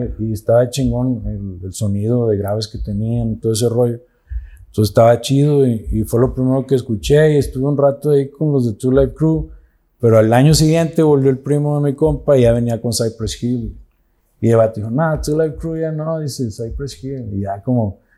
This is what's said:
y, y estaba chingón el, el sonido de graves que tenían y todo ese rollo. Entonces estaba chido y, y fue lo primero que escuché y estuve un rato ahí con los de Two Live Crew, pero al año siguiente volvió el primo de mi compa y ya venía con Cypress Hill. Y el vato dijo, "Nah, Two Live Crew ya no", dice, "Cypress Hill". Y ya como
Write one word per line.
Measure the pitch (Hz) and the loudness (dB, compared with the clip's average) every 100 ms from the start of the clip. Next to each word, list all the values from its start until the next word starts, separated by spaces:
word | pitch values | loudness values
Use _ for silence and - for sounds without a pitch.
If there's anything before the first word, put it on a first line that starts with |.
| 117 - | -4 -6
y, | 110 | -6
y | |
estaba | 107 - 117 127 | -4 2 2 2
chingón | - 123 120 127 117 104 | 0 -2 0 -2 -4 -6
el, | 104 98 87 95 | -8 -8 -10 -12
el | |
sonido | - 104 101 107 120 117 | -6 -4 -2 0 0 0
de | 101 | 0
graves | 98 110 107 | -2 -4 -6
que | - | -8
tenían | - 101 110 120 113 | -6 -4 -2 -2 -2
y | 110 | -4
todo | 113 | -2
ese | 110 120 | 0 0
rollo. | 113 120 120 _ _ - - - - - | 0 0 -2 _ _ -10 -10 -10 -20 -8
Entonces | - 110 | -2 0
estaba | - 117 117 | 4 4 4
chido | - 139 147 143 131 | 2 2 2 4 2
y, | 113 101 | 0 -2
y | 110 | -4
fue | 110 117 | 0 0
lo | 127 127 | 0 0
primero | 131 135 123 | -2 0 0
que | 131 | -2
escuché | - 104 - 147 156 | -2 -4 2 4 4
y | 147 | 2
estuve | - 127 139 | 0 -4 -2
un | 143 | 2
rato | 143 139 147 | 2 2 0
ahí | 139 139 | 2 0
con | - 156 | -4 0
los | 143 117 | 0 0
de | |
Two | 101 131 | -2 0
Live | 131 135 - | 2 2 0
Crew, | 156 160 - - _ _ _ _ | 0 0 -4 -14 _ _ _ _
pero | 117 110 | 4 4
al | 110 | 6
año | 117 147 | 6 4
siguiente | 147 156 165 160 165 | 4 4 2 0 2
volvió | 156 143 135 | 4 4 2
el | 131 | 0
primo | 135 147 147 147 | -2 -2 0 0
de | 143 | -2
mi | 131 | 0
compa | 156 143 - 135 | 0 0 2 4
y | |
ya | 117 | 4
venía | 117 120 113 | 4 0 -2
con | 120 | -4
Cypress | 107 113 - 110 - | -2 -4 -4 -8 -6
Hill. | 123 123 110 - - _ _ _ _ - | -4 -4 -6 -12 -20 _ _ _ _ -4
Y | 110 | 2
el | 113 | 4
vato | 110 110 | 2 0
dijo, | 110 | -6
"Nah, | 127 160 151 | -2 -2 -2
Two | - 151 | -2 -2
Live | 160 - | -2 -4
Crew | 165 160 | -8 -6
ya | 160 | -6
no", | 156 156 160 | -6 -6 -6
dice, | 147 131 120 | -6 -6 -8
"Cypress | 104 117 - 139 - | -6 -10 -8 -10 -10
Hill". | 131 135 110 | -12 -10 -8
Y | 98 | -6
ya | 98 101 | -6 -6
como | 131 123 107 - _ | -2 -2 -2 -6 _